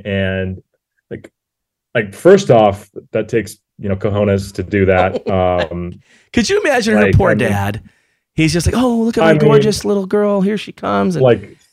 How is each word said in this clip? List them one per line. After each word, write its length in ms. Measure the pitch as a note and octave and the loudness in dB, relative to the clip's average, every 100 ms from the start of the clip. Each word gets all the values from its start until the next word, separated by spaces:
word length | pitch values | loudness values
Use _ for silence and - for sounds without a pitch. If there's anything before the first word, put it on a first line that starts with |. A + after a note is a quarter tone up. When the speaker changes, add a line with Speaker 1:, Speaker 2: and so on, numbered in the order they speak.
| G#2 | -6
Speaker 1:
and, 560 | G2 F#2+ F#2+ F#2 F#2 _ _ _ _ _ | -4 -4 -4 -6 -10 _ _ _ _ _
like, 220 | - - _ _ _ _ _ _ A#2+ | -18 -18 _ _ _ _ _ _ -6
like, 180 | G2+ | -6
first 380 | - E3+ G3 - | 0 4 4 4
off, 400 | A#2 G#2+ G2 - - - | 4 4 0 -10 -20 -8
that 160 | A2+ G#2 | -6 -4
takes, 300 | A2+ G2 - _ - | -4 -6 -14 _ -12
you 100 | G2+ | -8
know, 60 | F#2+ | -4
cojones 580 | G#2+ G2+ G2+ G2 G2 | -2 0 0 0 -2
to 80 | - | -10
do 220 | F2+ G2+ F#2+ | -4 0 2
that. 420 | F#2 F#2 - - | 2 2 -2 -4
Speaker 2:
<laughs> 440 | F#2+ F#2 F2+ E2+ | 0 0 0 -4
Speaker 1:
Um, 220 | F2 F2 - _ _ _ | -8 -10 -14 _ _ _
Speaker 2:
Could 160 | A#3+ G#3+ | -4 0
you 140 | G4+ | 0
imagine 340 | F4+ B3 A3 G#3 | 0 0 0 2
her 60 | G3+ | 4
Speaker 1:
like, 100 | F#3+ | 4
Speaker 2:
poor 140 | F#3 | 2
Speaker 1:
I 40 | G#3 | 0
mean, 140 | A2+ | 0
Speaker 2:
dad? 320 | G2+ G2+ G#2+ - _ _ _ _ - | -2 -4 -8 -14 _ _ _ _ -2
He's 180 | D#3+ | -2
just 120 | E3+ - | 0 -2
like, 80 | A3+ | 0
"Oh, 220 | B3+ A#3 | 0 0
look 200 | A3+ A#3 | -2 2
at 60 | |
Speaker 1:
I 40 | E3 | 2
Speaker 2:
my 60 | |
Speaker 1:
mean, 60 | D#3 | 4
Speaker 2:
gorgeous 440 | - G#3+ G#3+ G3 G3+ | 4 4 2 -2 -2
little 200 | G3+ F#3+ | -2 -2
girl. 340 | G#3 G#3 G3+ | 0 0 0
Here 160 | F#3+ G#3+ | -2 -4
she 140 | - | -8
comes." 440 | - G3 G3+ G3 D#3+ | -10 -4 -2 -2 2
And 80 | |
Speaker 1:
like, 180 | C3 A#2 - - _ | 2 2 -4 -20 _